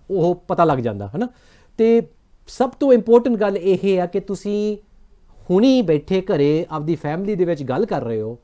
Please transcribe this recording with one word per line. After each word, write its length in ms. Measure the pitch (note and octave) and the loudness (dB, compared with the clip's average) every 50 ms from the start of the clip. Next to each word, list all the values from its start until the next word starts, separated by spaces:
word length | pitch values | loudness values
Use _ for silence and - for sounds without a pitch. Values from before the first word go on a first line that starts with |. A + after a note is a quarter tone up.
| _ - | _ -6
ਉਹ 340 | G3 F#3 D#3 F3 F3 F3+ - - | -2 0 0 0 0 -2 -6 -6
ਪਤਾ 160 | F3+ F3 E3+ | 0 0 2
ਲੱਗ 140 | D#3+ C#3+ C3 | 2 2 0
ਜਾਂਦਾ, 320 | A2+ A#2 G2+ G2+ G2+ G2+ G#2+ | -2 -4 -6 -6 -8 -8 -6
ਹਨਾ। 120 | F3 B3 A#3+ - _ _ _ _ _ _ _ _ - | -6 -6 -8 -8 _ _ _ _ _ _ _ _ 0
ਤੇ 240 | A3 A3+ A#3 A#3 A#3 - _ _ _ _ _ _ _ | 2 4 4 2 2 -2 _ _ _ _ _ _ _
ਸਭ 240 | - - - B3+ B3+ | -20 -4 -4 -4 -4
ਤੋਂ 220 | - - D4 C#4 B3 | -2 -2 2 4 4
ਇੰਪੋਰਟੈਂਟ 440 | A#3 F#3+ A3+ A#3 A#3+ A#3 C4 A#3 | 4 4 4 4 4 4 2 0
ਗੱਲ 200 | G3 G#3+ G3+ G3 | 0 0 -2 -2
ਇਹ 440 | F#3+ E3+ G3 F#3 - G3 G3 F#3+ F3+ | -2 0 0 0 0 0 0 0 0
ਆ 60 | F3 | -2
ਕਿ 140 | F3+ - G3 | -2 -4 -6
ਤੁਸੀਂ 560 | F#3+ - G3 - - G#3 G#3 G#3 G#3 G#3 G#3 G#3 - _ _ _ - _ _ _ _ _ _ - - - | -6 -6 -10 -8 -6 -6 -4 -2 -2 -4 -6 -8 -12 _ _ _ -20 _ _ _ _ _ _ -18 -4 0
ਹੁਣੀ 320 | F3+ G3 A#3 C4+ C4 B3+ G#3+ | 2 4 4 6 4 4 2
ਬੈਠੇ 380 | E3+ D#3 C#3+ D3+ - F#3+ F#3+ | 2 0 0 0 -2 -2 -2
ਘਰੇ 460 | F#3 G3+ F#3+ C#3+ C#3+ D3 D3+ D#3+ F3 - | -2 -2 0 2 2 2 2 0 -2 -4
ਆਪਦੀ 240 | D#3 D#3 D3 D#3+ E3+ | -8 -8 -4 -4 -4
ਫੈਮਿਲੀ 400 | D3 - D3 D#3 F3 G3+ G#3 G#3+ | -4 -4 -6 -6 -6 -4 -6 -2
ਦੇ 100 | F3 F3+ | -2 -2
ਵਿੱਚ 180 | E3 E3+ D3 C#3 | -2 -2 -4 -4
ਗੱਲ 240 | B2 B2+ D3+ A3+ | -4 -2 -2 -2
ਕਰ 160 | G#3 F#3+ C#3+ A#2+ | -2 -2 -4 -4
ਰਹੇ 180 | A2+ A2+ A2 | -4 -4 -4
ਹੋ 180 | G#2+ A2 A#2+ - | -6 -6 -10 -12